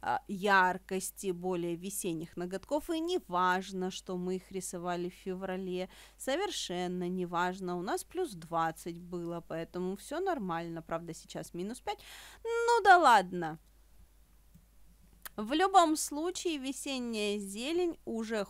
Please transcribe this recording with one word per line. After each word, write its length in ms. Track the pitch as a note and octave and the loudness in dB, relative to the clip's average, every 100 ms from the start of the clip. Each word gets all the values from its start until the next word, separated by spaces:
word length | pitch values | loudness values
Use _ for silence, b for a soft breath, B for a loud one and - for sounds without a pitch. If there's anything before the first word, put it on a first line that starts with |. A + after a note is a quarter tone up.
а, 180 | - A#2+ - | -2 -4 -2
яркости, 1040 | G3+ G3+ G3 F#3 F3+ - F#3+ F#3 - G3 | -4 4 6 6 2 -4 -4 -4 -6 -4
более 440 | F3 F3+ F3+ E3+ E3+ | -4 -2 -2 -2 -4
весенних 600 | F#3 G3+ G3 E3 E3+ - | -6 -6 -4 -4 -6 -8
ноготков. 540 | F3 F#3+ - D4 - | -6 -6 -2 -2 0
И 100 | D#4+ | -2
не 180 | E4 F4+ - | 0 -2 0
важно, 640 | F3 F#3 F3+ F#3+ F#3+ F#3 | 2 4 2 0 -4 -4
что 280 | F#3 - F#3 | -6 -6 -4
мы 180 | F3+ F#3 | -2 -4
их 160 | - | -4
рисовали 560 | F#3+ F3+ F3+ F3 F3 F3 | -8 -6 -6 -4 -4 -4
в 60 | |
феврале, 720 | - - F#3 F#3+ F#3 F#3 F3+ F#3 B B B | -8 -8 -6 -4 -4 -4 -4 -6 B B B
совершенно 880 | - C#4 G4+ - - F3+ F3+ F3+ F3 | -2 0 0 -4 -4 -2 -2 -2 -2
не 180 | F#3 F3 | -2 -2
важно. 520 | E3+ F3+ F#3 F#3 F3+ | 0 0 -2 -4 -4
У 40 | |
нас 220 | F3+ F4 | -2 -4
плюс 300 | - D#4+ F4+ | -4 -4 -4
двадцать 640 | F#3+ D#3+ E3 E3 D#3+ - E3+ | -6 -4 0 0 -2 -10 -10
было, 420 | F3 F3+ E3+ E3+ | -8 -8 -6 -6
поэтому 560 | - D#3+ E3 F3+ F#3 G3 | -6 -8 -6 -4 -4 -4
всё 240 | - D4 | -6 -4
нормально. 600 | F#4+ D#4+ F#3+ E3 E3+ E3 | -2 -2 -2 -4 -4 -8
Правда, 320 | D#3+ E3+ E3+ | -6 -6 -6
сейчас 400 | D#3+ - E3+ D#3+ | -12 -10 -12 -10
минус 260 | E3+ F#3+ B3+ | -8 -6 -8
пять. 180 | - G#4+ B B B B | -8 -8 B B B B
Ну 380 | A4+ A#4 A#4 A#4+ | -4 0 4 6
да 140 | G4+ F4+ | 10 10
ладно. 600 | D#4 A3+ F3+ F3+ D#3+ D#3+ - - - - - - - - - - - - - - - - - - | 12 8 6 -2 -4 -8 -14 -20 -20 -20 -20 -20 -20 -20 -20 -20 -20 -20 -20 -20 -20 -20 -16 -8
В 180 | G#3+ | -2
любом 420 | D4+ F#4+ G4 E4+ D#4 | 2 8 8 8 4
случае, 600 | - C#4+ E4 F4+ F4+ D4+ | 0 -2 -2 -2 -2 -2
весенняя 800 | C4 C4+ - C4 A#3+ A3+ G#3 G#3 | -4 -6 -4 -4 -2 -2 0 -2
зелень 580 | G3 G3+ B3 E4+ F4+ - | -4 -6 -2 0 0 -2
уже 400 | - A3+ A3 A3+ G3 | -6 -4 -2 -2 -4